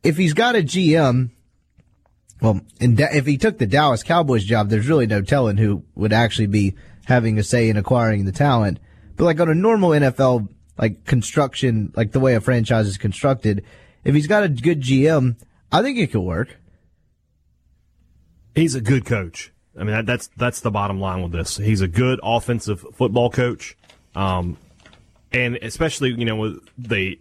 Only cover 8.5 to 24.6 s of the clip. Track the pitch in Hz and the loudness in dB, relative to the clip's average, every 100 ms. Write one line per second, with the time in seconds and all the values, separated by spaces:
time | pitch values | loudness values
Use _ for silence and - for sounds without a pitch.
8.5 | 120 101 80 - - - - 165 156 170 | 2 0 -4 -12 -20 -18 0 0 2 2
9.5 | 160 214 220 180 151 135 120 131 123 104 | 2 2 2 2 4 2 2 2 2 -4
10.5 | - _ - 113 - - 127 - - 139 | -14 _ -4 -4 -4 -2 -2 0 -2 -2
11.5 | - 131 110 104 - 113 139 131 117 113 | -2 -2 0 -4 -4 -2 2 2 2 2
12.5 | 120 107 113 104 95 107 - 143 131 110 | 0 2 0 0 -2 -6 -2 -2 0 -2
13.5 | 101 - - _ _ - 147 147 208 196 | -2 -6 -20 _ _ 0 0 2 2 2
14.5 | 127 143 160 127 135 151 156 127 117 _ | 0 0 0 0 2 4 4 0 -2 _
15.5 | _ _ 160 254 240 165 110 90 85 135 | _ _ 0 0 -2 -2 -2 -2 -4 -6
16.5 | - _ _ _ _ _ _ _ _ _ | -10 _ _ _ _ _ _ _ _ _
17.5 | _ _ _ _ _ _ _ _ _ _ | _ _ _ _ _ _ _ _ _ _
18.5 | 156 165 131 110 135 - 113 87 - - | -2 0 0 0 0 2 -4 -4 -14 -20
19.5 | _ _ - 104 107 113 123 - - 123 | _ _ -8 -2 -2 -2 -4 -6 -4 -4
20.5 | - 117 101 101 98 95 92 87 85 80 | -2 -4 -2 -4 -4 -4 -6 -6 -6 -8
21.5 | - 104 104 92 87 127 131 104 117 120 | -4 -2 0 0 0 0 0 -2 -2 -2
22.5 | 117 107 101 - - 123 117 120 - 123 | -6 -4 -8 -10 -4 0 2 0 0 -2
23.5 | 113 - - _ _ _ 82 95 90 90 | -4 -14 -20 _ _ _ -4 -2 -2 -4
24.5 | - | -10